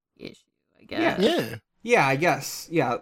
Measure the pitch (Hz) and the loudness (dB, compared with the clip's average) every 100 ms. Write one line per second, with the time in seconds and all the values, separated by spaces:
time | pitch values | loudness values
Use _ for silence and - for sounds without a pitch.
0 | _ _ 57 - _ _ _ _ - - | _ _ -18 -18 _ _ _ _ -12 -2
1 | - - 220 339 113 117 _ _ 226 226 | -2 2 2 2 -2 -8 _ _ 0 2
2 | 139 135 170 139 - - - 160 127 120 | 4 2 2 0 -4 -12 -4 -2 0 -2